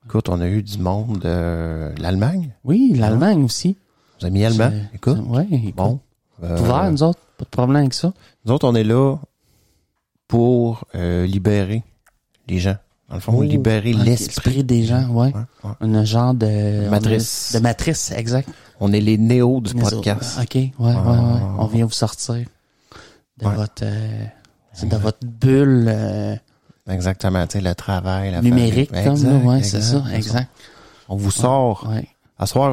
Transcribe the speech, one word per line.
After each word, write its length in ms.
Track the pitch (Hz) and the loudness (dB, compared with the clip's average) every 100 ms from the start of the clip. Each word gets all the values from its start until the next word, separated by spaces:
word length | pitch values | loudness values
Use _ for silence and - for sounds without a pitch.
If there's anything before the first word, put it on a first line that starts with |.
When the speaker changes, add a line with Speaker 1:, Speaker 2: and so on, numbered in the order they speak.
| - | -2
Speaker 1:
Écoute, 220 | 110 - | -4 -2
on 140 | 87 | -2
a 60 | 87 | 0
eu 160 | 104 | -2
du 160 | 101 101 | -4 -4
monde, 440 | 90 101 110 101 87 | -2 -2 -4 -4 -2
euh, 680 | 87 85 85 82 80 76 76 | -2 -2 -4 -6 -6 -8 -6
l'Allemagne. 520 | 82 95 117 185 156 - | -2 0 0 -2 -6 -8
Speaker 2:
Oui, 300 | 123 196 262 139 | 0 2 4 4
l'Allemagne 460 | 110 110 180 185 | 2 2 4 2
Speaker 1:
Hein ? 40 | 127 | 0
Speaker 2:
aussi. 320 | - 175 190 _ _ _ _ | 0 -2 -4 _ _ _ _
Speaker 1:
Nos 60 | 92 | -2
amis 160 | 95 110 | 2 2
allemands, 260 | 110 113 | 2 2
Speaker 2:
C'est, 240 | 104 104 101 | 0 -8 -4
Speaker 1:
écoute. 220 | 123 175 | 0 0
Speaker 2:
c'est, 60 | 120 120 | 0 -2
ouais, 100 | 202 | 0
écoute. 240 | 139 104 - | 0 -2 -2
Speaker 1:
Bon, 240 | 98 131 _ _ _ - | -2 -2 _ _ _ -10
euh, 160 | 85 85 | -4 0
Speaker 2:
Ouvert, 320 | 113 131 190 | 2 2 0
nous 120 | 143 | 2
autres, 160 | 160 175 _ _ | 0 0 _ _
pas 80 | - | -8
de 40 | |
problème 320 | - 127 147 | -2 2 2
avec 120 | 135 | 2
ça. 180 | - 175 - _ _ 110 | 0 -4 -4 _ _ -2
Speaker 1:
Nous 60 | |
autres, 160 | 139 131 | 2 4
on 60 | 117 | 2
est 80 | |
là 340 | 107 120 139 139 135 _ _ _ _ _ _ _ _ _ _ | 4 4 2 0 -10 _ _ _ _ _ _ _ _ _ _
pour, 580 | 117 120 123 117 110 - 90 | 2 4 4 0 -4 -10 -6
euh, 300 | 87 87 90 | -2 0 0
libérer 560 | 98 98 104 95 110 - _ _ _ _ _ - | 0 2 0 0 -4 -6 _ _ _ _ _ -6
les 100 | 92 | -2
gens. 160 | 95 101 _ _ _ | -2 -4 _ _ _
Dans 60 | 98 | -10
le 60 | |
fond, 120 | - 117 | 0 2
Speaker 2:
Oh, 40 | |
Speaker 1:
libérer 520 | 147 147 120 110 110 | 2 2 2 0 0
Speaker 2:
ok, 100 | 117 120 | 2 2
Speaker 1:
l'esprit. 460 | 120 - - - | 2 -2 -2 -2
Speaker 2:
l'esprit 120 | 131 | 0
des 200 | 131 117 | 2 2
gens, 240 | 113 123 131 | 2 0 0
ouais. 240 | 117 127 | 2 0
Speaker 1:
Ouais, 80 | 107 120 _ | 0 -10 _
ouais. 80 | 101 110 | -12 -6
Speaker 2:
Un 240 | 110 107 107 | 0 2 2
genre 280 | 113 123 123 | 2 2 2
de 520 | 110 104 104 104 104 | 0 0 0 0 0
Speaker 1:
Matrice. 640 | 104 107 110 113 - - 117 | 2 2 0 -2 -6 -4 0
Speaker 2:
de 40 | |
matrice, 520 | 120 113 - 156 - - | 0 0 -2 -4 -4 -6
exact. 320 | 117 127 139 - - _ | -2 -4 -4 -14 -20 _
Speaker 1:
On 140 | 101 | 2
est 80 | 104 | 2
les 160 | 107 107 | 2 4
néos 440 | 113 123 123 131 | 4 4 4 2
du 140 | 110 123 | -2 -2
Speaker 2:
Néo. 80 | 113 | 0
Speaker 1:
podcast. 500 | 110 101 104 120 - | 0 -2 -4 -4 -6
Speaker 2:
Ok, 120 | 120 131 | -2 -2
ouais, 160 | 131 131 | -2 -2
ouais, 80 | 117 | 0
ouais. 80 | |
Speaker 1:
Ouais, 240 | 120 117 120 | 2 2 4
ouais, 240 | 120 117 98 98 | 4 2 0 -2
Speaker 2:
On 80 | 107 | -2
Speaker 1:
ouais. 80 | |
Speaker 2:
vient 120 | 113 113 | 0 0
vous 60 | |
sortir 440 | - 110 - - 117 120 _ _ _ _ - - _ _ _ | 0 -4 -4 -6 -6 -8 _ _ _ _ -20 -20 _ _ _
de 60 | 104 | -4
Speaker 1:
Ouais. 80 | 104 | -2
Speaker 2:
votre, 280 | 104 - | -4 -6
euh, 420 | 107 107 110 107 107 _ _ _ _ | -6 -4 -6 -8 -12 _ _ _ _
c'est 120 | - 110 | -8 -4
de 80 | 113 | 0
Speaker 1:
Exact. 60 | |
Speaker 2:
votre 220 | 107 - 123 | -2 -4 -12
bulle, 600 | 113 131 135 139 127 117 | 0 4 6 6 4 4
euh, 460 | 107 104 104 104 107 _ _ _ _ - | 0 -2 -4 -6 -8 _ _ _ _ -6
Speaker 1:
Exactement, 580 | 95 90 95 95 92 85 | -2 -2 -2 -2 0 -2
tu 100 | 101 | -2
sais, 40 | |
le 100 | 92 87 | -2 -4
travail, 560 | - 95 95 95 98 | -4 -4 -2 -4 -2
la 100 | 90 | -2
Speaker 2:
numérique, 480 | 120 123 117 120 139 | 0 2 2 0 -2
Speaker 1:
famille. 140 | 90 110 | 0 0
Speaker 2:
comme, 80 | 147 | 2
Speaker 1:
Exact, 140 | 135 | 2
Speaker 2:
là, 60 | 139 | 4
ouais, 200 | 123 131 | 4 2
Speaker 1:
exact, 120 | 101 | 0
Speaker 2:
c'est 120 | 104 | -2
ça, 220 | 110 139 131 | 0 -2 -2
Speaker 1:
c'est 40 | |
ça. 40 | 113 | -4
Speaker 2:
exact. 360 | 107 117 127 _ - - - _ - | -2 -4 -4 _ -20 -20 -20 _ -8
Speaker 1:
On 80 | 98 | -4
vous 100 | 98 | -2
Speaker 2:
Ouais, 60 | |
Speaker 1:
sort. 560 | - 123 135 123 104 113 | 0 0 2 0 -2 -6
Speaker 2:
ouais. 160 | 107 - _ _ _ | -6 -8 _ _ _
Speaker 1:
À 80 | - | -2
soir, 260 | 139 139 | 0 2